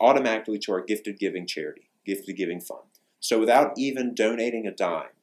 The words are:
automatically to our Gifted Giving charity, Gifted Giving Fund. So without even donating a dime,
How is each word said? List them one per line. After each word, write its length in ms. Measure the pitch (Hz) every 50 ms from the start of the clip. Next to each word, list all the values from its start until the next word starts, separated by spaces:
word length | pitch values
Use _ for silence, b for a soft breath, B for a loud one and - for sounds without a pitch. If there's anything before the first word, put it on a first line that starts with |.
automatically 580 | - 123 - 139 131 120 113 107 - - 107 107
to 120 | - -
our 100 | 98 92
Gifted 380 | 92 - 104 104 - 104 101 98
Giving 260 | 98 95 87 92 90
charity, 440 | 90 - 78 78 - - - _ _ _ _ _
Gifted 300 | 98 98 95 - - 95
Giving 240 | - 95 85 87 90
Fund. 240 | - - - - - _ _ _ _ _ _ _
So 200 | - - 120 113
without 340 | 113 113 117 135 147 143 - 127
even 380 | 135 139 127 131 127 123 113
donating 500 | - 113 110 117 117 113 120 117 113 107
a 60 | 101
dime, 380 | 95 - 95 87 85 80 65 60 - _